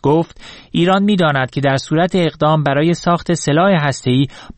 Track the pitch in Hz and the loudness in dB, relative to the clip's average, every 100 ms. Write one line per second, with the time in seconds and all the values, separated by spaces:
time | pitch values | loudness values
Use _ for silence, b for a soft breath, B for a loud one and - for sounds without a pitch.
0 | 135 156 165 - B B B - 175 190 | 0 0 -2 -10 B B B -2 0 2
1 | 202 202 160 135 127 - 139 135 - 156 | 2 2 2 0 -2 -2 0 -2 0 0
2 | 175 190 160 - 151 156 139 139 165 170 | 0 0 -2 0 0 0 0 0 0 0
3 | - 175 - 165 - 147 190 180 147 - | 0 -2 -2 -4 0 2 2 2 0 -2
4 | 127 127 139 B B | 0 0 0 B B